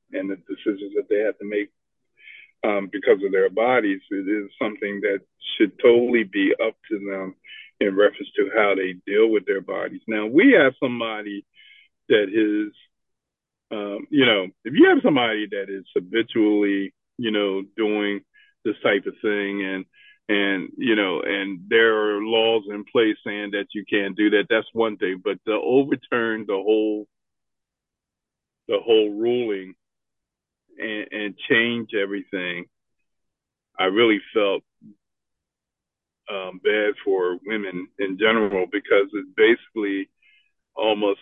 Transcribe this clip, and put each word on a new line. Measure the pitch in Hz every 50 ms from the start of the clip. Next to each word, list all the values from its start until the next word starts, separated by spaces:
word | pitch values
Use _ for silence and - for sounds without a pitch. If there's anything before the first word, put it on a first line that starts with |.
| _ _
and | - 98 95 95
the | 98
decisions | 92 _ - 98 - - - 101 98 101 98 101
that | 104 95 -
they | 107 101
have | 110 104 - -
to | 104
make, | 104 107 104 104 - _ _ _ _ _ _ _ _ _ _ - - - - - _ _ -
um, | - 113 104 101 98 90
because | 101 101 - 101 104 95 98
of | 98
their | 95 95 95 95
bodies, | 95 110 113 123 127 123 110 101 98 95 _ -
it | 101
is | 98 95 95 104 104 101 98 - -
something | 127 107 107 95 107 101 101 98
that | 101 104 98 95 _ _ _ _ - - - -
should | 110 98 - -
totally | - 120 117 120 123 120 120 117 110
be | 95 98 101 98 98 - - -
up | 113 - _ _ -
to | 110 98
them | 101 98 98 95 95 95 95 _ _ - - - - - _ -
in | - 101 95
reference | 95 104 101 - - 101 - -
to | 104 101 98 -
how | 113 107 101 98
they | 95 95 92 90 87 -
deal | - 101 104 113 113
with | 110 104 92
their | - 98 95
bodies. | 92 95 95 95 95 92 92 92 -
Now, | 113 113 - 107
we | 110 123 156 226 277 247 185
have | 143 131 127 -
somebody | 147 127 123 120 113 113 110 107 104 104 101 101 - _ _ _ - _ - _ _ _ _ _ _ -
that | 123 107 104 95
is, | 101 113 107 107 104 107 107 104 - _ _ _ _ _ _ _ _ _ _ _ _ _ _ _ _ _ _ -
um, | 113 107 104 101 101 110 101 -
you | 156 143 131
know, | 120 110 98 92 95 - _ -
if | 113 139
you | 208 339 381
have | 370 285
somebody | - 240 151 127 120 113 110 107 107 101
that | 104 101 98 95
is | 98 95 92 _ -
habitually, | 104 90 90 98 113 113 - - 120 107 107 107 104 104 101 101 98 98 95 _ _ _ _ _ -
you | 120 113
know, | 107 104 104 101 95 98 98 101 -
doing | - 110 104 104 104 104 101 101 98 _ _ _ _ _ _ _ _ -
this | 113 104 -
type | - 120 104 101 -
of | 98 - -
thing | - 107 104 104 101 98 98 101 98
and, | 95 95 95 92 _ _ _ _ - - _ _
and, | - 104 101 101 98 98 92 85 - - -
you | - 117 110
know, | 107 101 92 87 -
and | - - 98 98 98 98 98 87 92 104
there | 117 113 113 113 110
are | 107 107 107 104 101
laws | 107 110 113 113 113 113 113 113 98 101
in | 104 104 101 -
place | - 123 113 110 104 - -
saying | 113 101 104 104 101
that | 101 101 101 - -
you | 104 98
can't | - 117 104 98 98 95
do | 98 107 107
that, | 104 104 98 -
that's | 113 110 104 -
one | - 113 113 113 104
thing. | 90 107 92 95 92
But | 92 104 98 92 -
to | 107
overturn | 107 107 - 90 127 139 139 143 147 135 _ - 135 120 113 113 110 110 107
the | 104 101
whole, | 95 95 107 110 110 107 107 107 107 104 _ _ _ _ _ _ _ _ _ _ _ _ _ _ _ _ _ _ _ _ _ _ _ _ _ _ _ _ _ _ _ _
the | - 110 98
whole | - 113 113 110 107 107
ruling | 101 104 113 120 120 123 120 110 101 95 95 92 92 _ _ _ _ _ _ _ _ _ _ _ _ _ _ _ _ _ _ _ _ -
and, | 104 110 107 107 98 -
and | - 107 104 104 92 - - -
change | 135 113 117 120 120 117 113 110
everything, | - 104 98 98 101 98 90 - - 92 90 90 87 87 87 _ _ _ _ _ _ _ _ _ _ _ _ _ _ _ _ _ _ _ _ _ _ -
I | 92
really | 92 95 107 120 113 107 98 - -
felt, | - 110 104 98 95 - _ _ _ _ - - - _ _ _ _ _ _ _ _ _ _ _ _ _ _ _ _ _ _ _ _ _ _ _ _ _ _ -
um, | 107 98 92 92 95 92 92
bad | 104 104 107 104 104 101 - -
for | 104 95 92 90 90 90 90 92
women | 98 110 107 101 95 90 90 92 - _ -
in | 101 95 95 95
general, | 107 110 113 113 107 98 98 95 90 87
because | - 101 - - 113 101 101 98
it's | 104 101 95 95 -
basically | - 107 113 117 - - _ - 113 104 101 98 98 95 _ _ _ _ _ _ _ _ _ _ _ _ _ -
almost | - 107 110 107 104 104 101 98 -